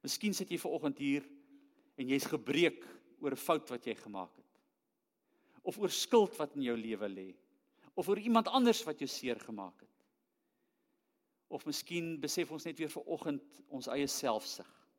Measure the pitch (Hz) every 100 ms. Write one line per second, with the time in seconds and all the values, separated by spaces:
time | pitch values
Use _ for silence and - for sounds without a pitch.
0 | 139 - 214 185 185 170 - 160 147 139
1 | 143 143 139 - _ - _ _ _ -
2 | 127 135 - - - 151 170 - - -
3 | _ - 147 - - 160 151 120 120 107
4 | 110 98 90 - _ _ _ _ _ _
5 | _ _ _ _ _ - 180 208 196 -
6 | - 240 196 - 147 147 123 117 113 104
7 | 104 95 95 90 _ _ _ _ - -
8 | 180 208 220 226 226 247 240 220 - 151
9 | 135 - 127 117 - 104 92 _ - _
10 | _ _ _ _ _ _ _ _ _ _
11 | _ _ _ _ _ 143 156 143 - 175
12 | 165 160 147 175 156 156 170 143 156 156
13 | - 156 165 139 - - - 131 123 131
14 | 139 - 131 110 - - - _ _